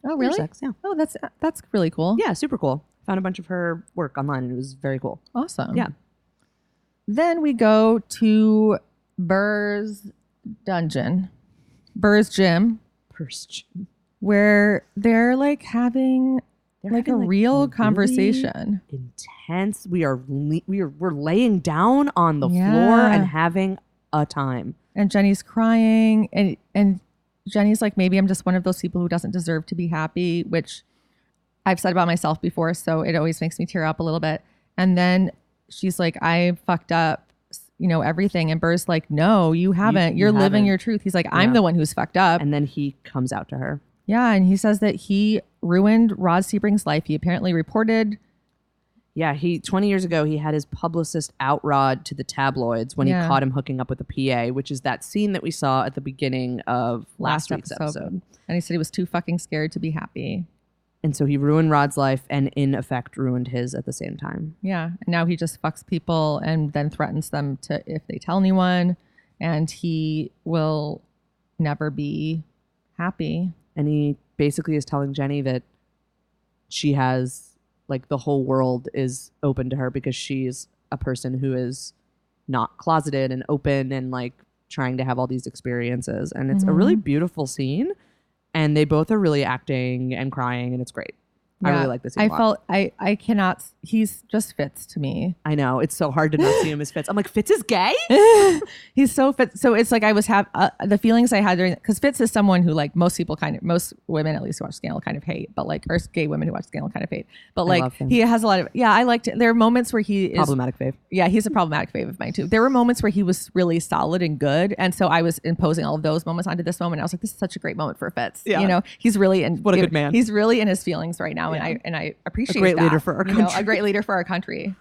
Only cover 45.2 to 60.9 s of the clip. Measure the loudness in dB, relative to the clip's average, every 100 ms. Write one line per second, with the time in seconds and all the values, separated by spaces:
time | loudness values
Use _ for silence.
45.2 | 2 0 -4 _ 0 4 6 6 4 2
46.2 | 2 2 0 0 2 0 2 -2 0 -2
47.2 | 0 -2 0 0 0 0 2 2 0 -4
48.2 | _ _ _ _ _ _ _ _ _ -4
49.2 | -2 0 -2 -2 -2 0 2 0 0 0
50.2 | 0 0 -2 -2 -4 -6 -4 -4 -4 -4
51.2 | -8 _ -2 0 2 2 2 0 -6 -12
52.2 | -10 -2 -2 0 -2 -2 -4 -2 0 0
53.2 | 2 0 0 -4 -4 -6 -6 -8 -8 -4
54.2 | -2 0 -2 -4 -6 -6 -4 -6 -6 -2
55.2 | -2 -2 -6 -4 0 0 -2 -6 -12 -6
56.2 | -4 -4 -4 -6 -4 -2 -2 -4 -8 _
57.2 | -4 -4 -4 -8 -8 -8 -6 -6 -8 -10
58.2 | -12 _ _ -6 -2 -4 -4 -4 -4 -4
59.2 | -4 -6 -4 -4 -4 -4 -6 -6 -10 -10
60.2 | -8 -8 -10 _ _ _ _